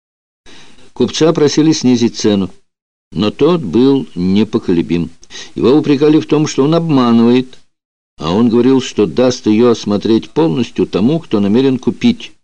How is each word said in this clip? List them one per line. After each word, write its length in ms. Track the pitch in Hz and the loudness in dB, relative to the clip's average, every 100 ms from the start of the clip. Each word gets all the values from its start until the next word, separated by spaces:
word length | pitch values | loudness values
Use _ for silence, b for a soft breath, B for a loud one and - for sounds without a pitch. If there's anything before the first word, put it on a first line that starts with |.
| _ _ _ _ - B B B B | _ _ _ _ -20 B B B B
Купца 400 | - 120 - 160 | -6 -4 0 0
просили 400 | 160 143 160 156 | 2 2 2 0
снизить 440 | 156 127 120 117 - | 2 2 2 0 0
цену, 340 | 110 101 90 - _ _ _ _ _ | -2 0 -2 -10 _ _ _ _ _
но 180 | 82 107 | -4 -4
тот 300 | - 143 175 | 0 0 0
был 460 | 104 110 135 135 123 | -2 0 2 2 -4
непоколебим. 960 | 85 90 101 110 117 - 87 85 85 82 - - B B | -4 0 0 0 -2 -2 -2 0 -4 -6 -12 -20 B B
Его 180 | - 104 | -4 0
упрекали 460 | 151 143 135 151 156 | 2 2 0 2 0
в 60 | - | 0
том, 200 | 151 151 | -2 -2
что 180 | - | -2
он 100 | 143 | 0
обманывает, 840 | 165 165 135 120 117 117 127 127 - _ _ _ _ _ - | 0 0 0 2 4 4 2 -2 -12 _ _ _ _ _ -10
а 140 | 78 | -4
он 160 | 98 120 | 0 2
говорил, 320 | 120 123 131 | 2 2 2
что 260 | - - 98 | -2 -2 -2
даст 400 | - 127 - 107 | 0 -2 0 0
ее 240 | 107 120 | 2 2
осмотреть 600 | 113 104 101 104 110 - | 0 -2 -4 0 -2 -2
полностью 560 | 147 160 143 117 - 92 | -2 -2 -2 -6 -4 -4
тому, 320 | 87 117 160 | 0 0 -2
кто 220 | - 107 | -2 -2
намерен 380 | 101 117 135 127 | 0 2 0 0
купить, 540 | - - 117 - - _ | -4 -2 -2 -2 -8 _